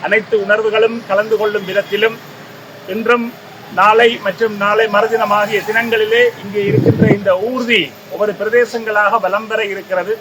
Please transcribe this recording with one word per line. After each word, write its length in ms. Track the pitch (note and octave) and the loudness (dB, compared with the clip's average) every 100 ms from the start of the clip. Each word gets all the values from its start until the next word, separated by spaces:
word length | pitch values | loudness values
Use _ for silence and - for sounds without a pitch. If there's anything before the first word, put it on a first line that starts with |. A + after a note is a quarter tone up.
| D3 | 0
அனைத்து 300 | G#3+ G3+ A3 G3 | -2 0 -2 2
உணர்வுகளும் 520 | G#3 A3 G#3+ A3+ A#3 - | 0 2 2 0 -2 -2
கலந்து 260 | G3 G#3+ G#3+ | -2 0 0
கொள்ளும் 280 | G#3 G#3 F#3 | 0 -4 -2
விதத்திலும் 480 | G3 F#3+ G3+ A3 A3+ - - - - - - - | -4 -2 -2 -2 -2 -16 -20 -20 -20 -20 -20 -10
இன்றும் 320 | G3 A3+ A#3+ A#3 - - - - G3 | -6 0 0 0 -10 -20 -20 -8 2
நாளை 300 | G3+ A3+ A#3 A#3+ G3+ | 4 6 4 2 -6
மற்றும் 300 | F3+ A3 G#3 | -2 -4 0
நாளை 220 | G3+ G#3 A3 G3+ | 0 2 2 2
மறுதினம் 380 | A3 A3 A3 G#3 | 0 0 0 0
ஆகிய 220 | G#3 G#3 G#3 | 0 -2 -2
தினங்களிலே 560 | A3 A#3 A3 G#3+ A3+ A#3+ - | -2 0 0 2 2 2 0
இங்கே 180 | G3 G#3 G3 | -8 -4 0
இருக்கின்ற 380 | G#3+ - - G#3+ G3+ | 2 2 4 4 4
இந்த 160 | G3 F#3 A3 | 2 0 0
ஊர்தி 320 | B3+ A#3+ A3 C#3+ - - | -4 0 0 0 -10 -16
ஒவ்வொரு 200 | - G#3 F3+ | -4 -4 -2
பிரதேசங்களாக 800 | G#3 A#3+ A#3 A#3 A3 G#3 G3+ A3+ F#3+ | 0 2 2 -2 -2 0 2 2 0
வலம் 220 | G3+ A3 | -2 -4
பெற 100 | A3 G#3 | -4 -4
இருக்கிறது. 420 | F#3+ F3+ F#3 F3+ A3 | -6 -4 -4 -2 -6